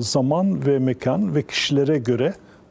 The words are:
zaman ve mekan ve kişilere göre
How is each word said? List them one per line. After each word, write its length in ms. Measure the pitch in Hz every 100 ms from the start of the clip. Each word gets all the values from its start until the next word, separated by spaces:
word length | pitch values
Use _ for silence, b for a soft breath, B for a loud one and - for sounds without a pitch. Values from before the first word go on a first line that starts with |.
zaman 640 | 113 143 131 160 196 170 139
ve 120 | 139
mekan 560 | 131 123 127 151 202
ve 80 | 147
kişilere 560 | - - - 139 139 151
göre 360 | 117 117 143 196 B B B